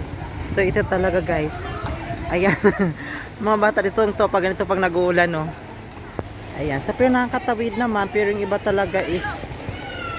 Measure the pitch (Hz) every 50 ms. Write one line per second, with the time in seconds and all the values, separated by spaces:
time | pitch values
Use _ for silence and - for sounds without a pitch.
0 | - - - - - - - - - - - 196 196 185 - 214 190 - 196 180
1 | 185 185 170 185 160 156 165 156 151 156 - - - - - - - - - -
2 | - - - - - - 165 175 185 196 - - - 202 190 - 202 170 147 -
3 | - - - - - - - - 214 208 214 208 202 214 208 214 190 196 185 226
4 | 220 208 202 - 214 185 - 196 175 190 185 - 202 180 190 185 190 180 165 175
5 | 180 180 175 175 175 175 170 156 156 160 156 - - - - - - - - -
6 | - - - - - - - - - - - - 143 151 135 139 - - 202 -
7 | 247 262 254 247 247 240 254 254 - - 240 214 233 233 202 220 247 233 214 202
8 | 196 196 202 208 208 202 208 208 202 196 202 202 - 214 196 202 196 175 180 190
9 | - - 170 180 - - - - - - - - - - - - 807 784 1077 1077
10 | - 1077 -